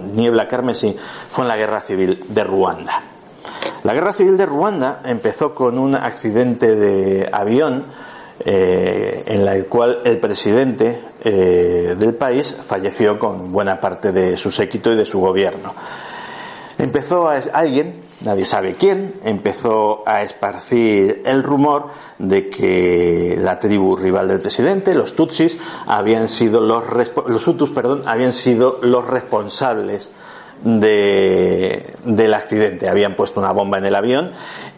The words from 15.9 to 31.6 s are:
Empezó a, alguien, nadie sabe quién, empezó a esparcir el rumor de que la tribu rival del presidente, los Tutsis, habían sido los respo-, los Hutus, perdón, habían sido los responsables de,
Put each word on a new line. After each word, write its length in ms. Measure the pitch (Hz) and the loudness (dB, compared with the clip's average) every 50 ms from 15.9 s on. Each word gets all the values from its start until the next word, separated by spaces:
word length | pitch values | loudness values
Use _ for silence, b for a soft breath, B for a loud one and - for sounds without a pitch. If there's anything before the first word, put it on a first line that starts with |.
| B B B B B B B B B B B B B B B B B B | B B B B B B B B B B B B B B B B B B
Empezó 500 | 139 135 143 143 135 - 180 180 170 156 | -2 0 0 -2 -2 0 0 2 2 2
a, 60 | 147 135 127 151 - | 0 0 -2 -2 0
alguien, 480 | 151 165 147 127 143 156 175 175 - - - - - - | 0 0 2 2 0 -2 -2 -6 -16 -20 -20 -14 -8 -4
nadie 200 | 110 101 95 95 | -2 -2 0 0
sabe 320 | - - 101 95 95 92 | 0 -2 -2 -2 -2 0
quién, 400 | - 190 196 190 95 98 98 - - - | 2 2 2 2 2 -2 -6 -10 -8 -4
empezó 800 | 110 104 95 - 104 92 - - 117 110 110 104 104 107 - - | -4 -4 -2 -2 -4 -2 -2 0 0 2 2 2 2 0 -2 -2
a 160 | 110 107 104 | -2 0 0
esparcir 1000 | 104 101 - - 104 101 101 - - - 127 117 117 110 104 101 95 104 104 - - | -2 -4 -6 -6 -4 -4 -4 -6 -4 0 2 2 4 4 4 4 4 2 2 0 0
el 160 | 127 131 135 | 0 0 2
rumor 460 | 131 135 143 139 143 147 143 147 143 - B B B B B B | 2 2 2 2 2 2 2 0 -4 -8 B B B B B B
de 280 | - 95 98 98 95 - | -2 0 2 2 0 -2
que 880 | - - 101 92 92 90 90 90 87 87 87 87 85 85 87 87 87 87 | -4 -2 0 2 2 4 4 4 4 4 4 2 2 2 0 0 0 0
la 160 | 95 92 90 - | 0 0 0 0
tribu 380 | - 101 104 101 95 95 92 | 0 0 2 2 2 2 2
rival 320 | 90 92 92 92 95 95 95 | 2 0 2 2 2 2 2
del 100 | 95 - | 0 0
presidente, 560 | - 101 - - 123 175 196 190 190 190 175 | -2 -2 -2 0 0 2 0 0 0 0 2
los 220 | - - - - | 2 0 0 0
Tutsis, 420 | - 165 160 - - 165 170 165 - B B B B B B | 0 0 0 2 2 0 0 0 -4 B B B B B B
habían 400 | 107 104 101 107 113 113 117 110 | -2 0 2 2 2 2 0 -2
sido 320 | - - 120 110 113 117 | 0 0 2 2 4 4
los 240 | 110 110 113 117 120 | 4 2 2 0 -2
respo-, 420 | 113 110 123 113 - - 143 - | -2 0 0 -2 -2 -2 -4 -2
los 180 | 120 113 110 - | -2 -2 0 0
Hutus, 260 | 175 151 120 147 143 | 0 0 0 0 -2
perdón, 340 | - 131 120 123 143 139 135 | -2 -2 0 0 -2 -2 -2
habían 260 | 120 113 117 127 127 | -2 0 0 0 0
sido 460 | 120 - - 131 120 113 127 127 - - | 0 0 0 2 2 4 4 2 2 2
los 220 | 123 123 123 123 120 | 2 2 2 2 2
responsables 1040 | 120 131 123 - - 113 104 101 101 - - - 127 113 107 101 98 101 98 - - B B B B B B B B B B | 0 -2 -4 -2 -2 -2 -2 -2 -4 -6 -4 -2 -2 -2 -2 -4 -4 -6 -6 -8 -12 B B B B B B B B B B
de, 1300 | - 117 113 107 107 107 107 104 101 101 98 98 95 92 92 92 92 90 90 90 | 0 2 2 4 4 4 4 4 4 4 4 4 4 4 4 4 4 2 2 2